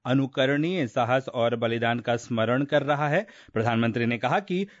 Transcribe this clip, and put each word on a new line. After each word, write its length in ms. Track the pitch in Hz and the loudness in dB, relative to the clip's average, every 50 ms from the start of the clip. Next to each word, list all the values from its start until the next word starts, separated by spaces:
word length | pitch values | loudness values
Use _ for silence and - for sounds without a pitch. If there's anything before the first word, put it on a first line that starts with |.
| _ | _
अनुकरणीय 800 | 127 127 135 135 131 - - 131 131 143 143 151 170 185 185 165 | 0 0 0 0 0 0 0 2 2 2 0 0 0 0 -2 -2
साहस 420 | - - 135 120 113 127 135 131 - | -2 0 -2 0 2 2 0 0 -2
और 280 | - 127 117 117 120 | -2 0 0 0 0
बलिदान 440 | 117 117 117 113 117 117 117 120 120 | 0 0 -2 0 0 0 0 0 -2
का 160 | 110 - 120 | -2 -2 -2
स्मरण 480 | 120 - - 123 110 110 110 120 131 143 | -2 -2 -4 -2 0 0 2 2 0 0
कर 180 | 143 - 147 139 | 0 0 0 0
रहा 260 | 139 147 139 151 147 | 0 0 0 0 0
है। 180 | 147 175 220 - - - - - - | 0 -2 -2 -4 -10 -20 -20 -8 -4
प्रधानमंत्री 520 | 110 110 117 117 113 117 117 107 120 117 | -2 0 2 2 2 0 0 0 0 0
ने 120 | 113 117 117 | 0 -2 -2
कहा 220 | - 123 147 196 | -2 0 0 -2
कि 260 | 196 - 175 180 196 196 - - | -2 -2 -4 -4 -4 -6 -10 -14